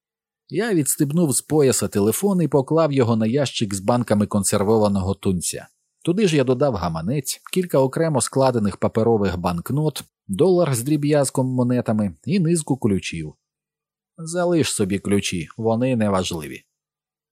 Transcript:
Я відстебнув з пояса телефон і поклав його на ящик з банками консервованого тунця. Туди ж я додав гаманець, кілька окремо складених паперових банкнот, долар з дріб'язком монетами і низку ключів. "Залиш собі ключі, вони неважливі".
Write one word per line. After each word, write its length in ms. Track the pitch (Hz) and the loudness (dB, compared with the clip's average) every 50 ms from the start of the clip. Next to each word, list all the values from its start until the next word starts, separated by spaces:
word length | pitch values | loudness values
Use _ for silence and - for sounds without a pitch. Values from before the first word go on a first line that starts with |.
| _ _ _ _ _ _ _ _ _ - | _ _ _ _ _ _ _ _ _ -8
Я 240 | 131 170 226 240 196 | -4 -4 -2 0 0
відстебнув 580 | 160 135 - - - 151 139 151 175 175 143 | 0 0 0 0 0 0 0 2 2 2 2
з 100 | 120 - | 0 -2
пояса 460 | - - 147 156 143 127 110 - 110 | -2 0 2 4 4 4 4 2 -2
телефон 540 | 92 - 101 101 110 107 - 196 208 190 180 | -2 0 2 2 2 2 2 0 0 2 2
і 60 | 160 | 2
поклав 460 | 139 - 143 131 - 151 160 165 147 139 | 2 2 0 0 2 0 0 2 2 2
його 220 | 135 120 113 117 | 2 2 2 2
на 120 | 110 110 | 0 0
ящик 460 | 110 123 147 139 - - - 120 98 101 | 0 0 0 -2 -2 -4 -4 -4 -4 -4
з 60 | 95 | -2
банками 480 | 95 113 120 123 117 - 110 104 104 | 0 0 0 0 2 2 2 2 2
консервованого 880 | - - 104 95 - 107 98 98 101 113 110 104 101 101 98 92 98 98 | 0 0 -2 0 0 0 0 2 2 4 4 4 2 2 0 0 -2 -4
тунця. 520 | - - 101 92 85 - - - - - - _ _ _ _ _ _ | -2 -2 -2 -2 -2 -4 -6 -8 -10 -12 -18 _ _ _ _ _ _
Туди 260 | - 165 175 214 214 | -4 -2 0 2 2
ж 100 | 170 156 | 2 2
я 60 | 139 127 | 2 2
додав 320 | 127 127 123 147 143 123 | 2 0 2 0 0 0
гаманець, 640 | 95 170 175 160 160 160 117 143 151 - - - - _ - - | -2 -4 -4 -6 -4 -4 -4 -4 -4 -4 -6 -8 -10 _ -6 -4
кілька 240 | 185 180 175 - | -4 -2 2 2
окремо 440 | 139 135 131 - 160 165 160 147 120 | 2 2 2 0 -2 -2 0 0 -2
складених 560 | - - - 135 135 131 123 117 101 98 - | -2 0 0 2 2 2 2 2 0 0 0
паперових 600 | - - 101 - 113 113 117 117 104 101 95 87 | -2 -4 -2 0 2 2 2 2 2 2 0 -2
банкнот, 680 | 87 85 90 87 85 - - 131 151 156 151 - - - - _ _ _ | -2 -2 -4 -4 -4 -4 -4 -2 -2 -2 -2 -4 -6 -12 -16 _ _ _
долар 480 | - 98 92 165 190 185 175 170 147 131 | -6 -2 0 2 2 4 2 2 0 0
з 60 | 110 117 | -2 -2
дріб'язком 640 | 147 156 147 147 143 151 147 135 - - 135 127 | -2 -2 0 0 2 2 2 2 0 -2 -2 -2
монетами 680 | 131 127 127 123 123 123 123 - - 110 107 104 98 82 - _ | -2 0 0 0 0 0 0 0 0 0 0 -2 -2 -6 -8 _
і 160 | 120 180 208 | -4 -2 0
низку 380 | 160 160 175 165 - - 139 | 0 0 0 0 -2 -4 -2
ключів. 560 | - - 107 98 87 - - - 82 76 76 - _ _ _ _ _ _ _ _ _ _ _ _ _ _ _ _ | 0 0 0 0 -2 -2 -6 -8 -10 -10 -12 -14 _ _ _ _ _ _ _ _ _ _ _ _ _ _ _ _
"Залиш 560 | - 165 160 170 180 175 175 175 160 131 - - | -16 -12 -6 -4 -2 0 2 2 2 2 0 0
собі 260 | - 104 90 101 92 | -2 -2 -2 -2 -4
ключі, 480 | - 98 101 101 - - 95 87 76 - - | -2 0 0 0 0 -2 -6 -6 -8 -10 -10
вони 380 | - 110 113 113 113 127 131 127 | -4 -2 0 0 0 0 0 0
неважливі". 680 | 113 107 101 98 92 92 - 87 80 76 - 98 - - _ _ _ _ _ _ _ _ _ _ _ _ _ | 0 0 0 0 0 -2 -4 -6 -8 -8 -10 -14 -16 -18 _ _ _ _ _ _ _ _ _ _ _ _ _